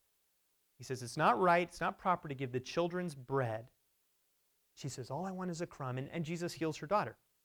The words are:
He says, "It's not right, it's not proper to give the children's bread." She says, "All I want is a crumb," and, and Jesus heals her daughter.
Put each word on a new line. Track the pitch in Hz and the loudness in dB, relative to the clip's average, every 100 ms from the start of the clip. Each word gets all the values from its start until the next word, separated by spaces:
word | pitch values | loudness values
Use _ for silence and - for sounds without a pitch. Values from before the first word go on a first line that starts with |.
| _ _ _ _ _ _ _ _ | _ _ _ _ _ _ _ _
He | |
says, | 120 120 | -8 -6
"It's | 120 151 | -4 2
not | 180 240 | 4 6
right, | 180 175 170 | 6 6 4
it's | - | -2
not | 180 - | -4 0
proper | 190 175 151 | 0 0 -2
to | 131 | -4
give | 131 | -2
the | 127 | -2
children's | - 170 175 180 175 139 | -2 0 0 0 -4 -6
bread." | 123 135 117 110 120 _ _ _ _ _ _ _ _ _ _ | 0 2 2 -2 -6 _ _ _ _ _ _ _ _ _ _
She | - 139 | -10 -8
says, | - 117 | -6 -6
"All | 143 190 | -4 -4
I | |
want | 185 180 | -4 -4
is | 160 | -4
a | 175 | -6
crumb," | - 131 123 | -4 -4 -2
and, | 143 | -4
and | 170 156 | -4 -2
Jesus | 175 175 | -2 -4
heals | - 160 - | 0 -2 -2
her | 151 | 2
daughter. | 202 123 - _ _ | 2 2 -6 _ _